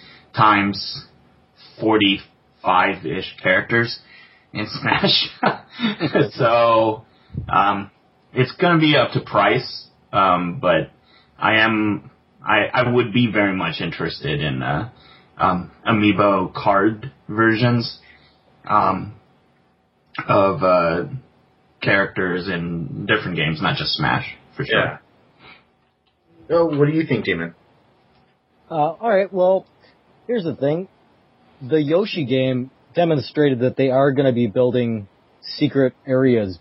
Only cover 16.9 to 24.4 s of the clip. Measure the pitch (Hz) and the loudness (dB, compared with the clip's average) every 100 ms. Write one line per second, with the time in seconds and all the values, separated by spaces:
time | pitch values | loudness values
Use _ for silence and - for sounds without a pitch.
16.9 | 107 - - - 107 113 110 120 120 117 | -2 -12 -16 -8 0 2 2 2 0 -2
17.9 | - _ _ _ _ _ _ - 104 95 | -12 _ _ _ _ _ _ -2 0 0
18.9 | 95 98 - _ _ _ _ _ _ _ | -2 -8 -16 _ _ _ _ _ _ _
19.9 | _ _ - - 104 98 82 92 90 85 | _ _ -10 -2 2 2 2 2 2 2
20.9 | 85 - 135 - _ _ _ _ - - | -2 -4 -10 -16 _ _ _ _ -8 -2
21.9 | 98 95 - 92 90 92 87 85 85 76 | 0 0 -4 -4 -4 -6 -6 -6 -8 -8
22.9 | 71 - 107 95 85 78 80 87 71 71 | -8 -2 -2 -2 -4 -4 -2 -2 -4 -4
23.9 | - 65 62 - - | -4 -2 -2 -6 -16